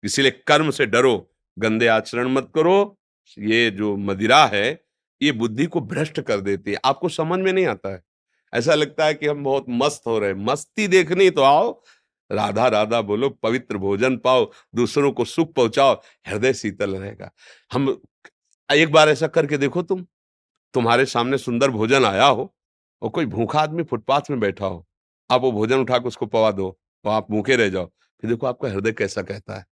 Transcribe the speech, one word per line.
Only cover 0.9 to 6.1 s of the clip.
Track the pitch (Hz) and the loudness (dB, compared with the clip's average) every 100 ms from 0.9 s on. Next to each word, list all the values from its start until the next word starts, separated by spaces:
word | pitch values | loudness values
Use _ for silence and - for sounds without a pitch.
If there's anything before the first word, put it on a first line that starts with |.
| 117 131 107 - _ _ - | 4 2 2 -4 _ _ -4
गंदे | 110 110 117 | -2 2 2
आचरण | 110 107 120 123 | 2 0 -4 -2
मत | 135 120 156 | -2 -2 0
करो। | 160 196 202 202 _ _ _ - | 2 4 2 _ _ _ _ -10
ये | 104 113 117 | -2 2 0
जो | 98 107 101 | 0 -4 -2
मदिरा | 101 95 110 139 139 | -4 -2 4 6 6
है, | 101 110 160 _ _ _ _ | 2 -2 -4 _ _ _ _
ये | 139 | -2
बुद्धि | 117 117 110 147 | -2 -4 -2 -4
को | 170 | -4
भ्रष्ट | 104 131 151 | -6 -6 -4